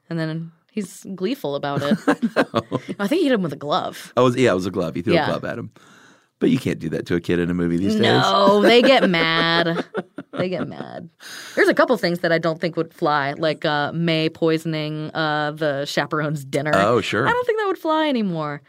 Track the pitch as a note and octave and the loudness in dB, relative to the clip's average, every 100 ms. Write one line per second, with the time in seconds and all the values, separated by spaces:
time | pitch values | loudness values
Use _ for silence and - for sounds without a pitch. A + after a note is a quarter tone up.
0 | _ E3 D#3+ D#3+ E3 - _ - F#3 - | _ -6 -6 -8 -10 -16 _ -10 -10 -14
1 | - F#3+ F#3 C4+ D3 C#3 C#3+ C#3 C#3 G3+ | -16 -6 -6 -4 -4 -4 -4 -4 0 0
2 | - - A3+ - - - - C3+ - F3 | 0 -2 -2 -2 -2 -2 -4 -6 -8 -6
3 | G3+ E4 D4 A#3+ E3+ C#3 D3 E3 - - | -2 2 2 2 0 -6 -4 -2 -4 -8
4 | - - B2+ B2 A#2+ F#2 F#2+ F#2+ E2+ E2+ | -4 2 4 4 4 4 0 -2 -4 -4
5 | F2 E3 C3+ D#2+ - A2+ A2+ - - - | 0 0 0 -4 -6 -8 -10 -16 -20 -20
6 | - _ _ _ A3 B2+ G2 - E2 D#2 | -20 _ _ _ 2 2 0 -4 -4 -6
7 | - F2 - F2 F2 F2+ F2 E2+ G2 G#3+ | -2 -2 0 0 0 0 0 0 0 2
8 | - B2 - G3 G3 G#3 G3+ A#3 B3+ C4 | 2 2 2 4 4 6 6 6 6 6
9 | F#3+ E3+ E3 E3 E3 E3+ E3+ E3 - G3+ | 4 2 2 2 2 2 0 -2 -6 -10
10 | F3+ - - - F#3 F3+ - D2+ C#2 A#1+ | -10 -14 -12 -8 -6 -4 -8 -10 -14 -14
11 | E3 _ - - - - G4 C#4+ D#4+ A#3 | -16 _ -20 -18 -6 2 4 4 4 2
12 | F3+ E3+ E3+ E3 E3 D#3+ F3 E3 E3 - | 0 0 0 0 0 -2 -4 -4 -6 -2
13 | D#3+ D3 C#3 D3 D#3+ D3 D#3+ D3 D3 D#3+ | 0 2 0 -2 -2 0 0 0 0 -2
14 | E3+ D#3+ D#3+ - E3 D#3+ E3 D#3 D3+ D#3 | 0 0 0 0 0 0 -2 -4 -4 -6
15 | D#3 - D#3 D3+ D3+ D3+ D#3 C#3 C#3+ - | -6 -4 -2 -2 -2 -2 -2 -2 -4 -4
16 | C#3+ D#3 D3+ D3+ C3+ C#3+ D3+ A#2+ G2+ A#2+ | -2 -2 -2 -4 -4 -4 0 2 4 2
17 | F#2 G2+ B2+ A#4+ B4 A4 G4+ F#4 E4 D#4 | 0 0 0 0 0 -2 -2 -2 -2 0
18 | D#4 B3+ G#3 E3 D3+ C#3+ | 0 0 -2 -4 -6 -8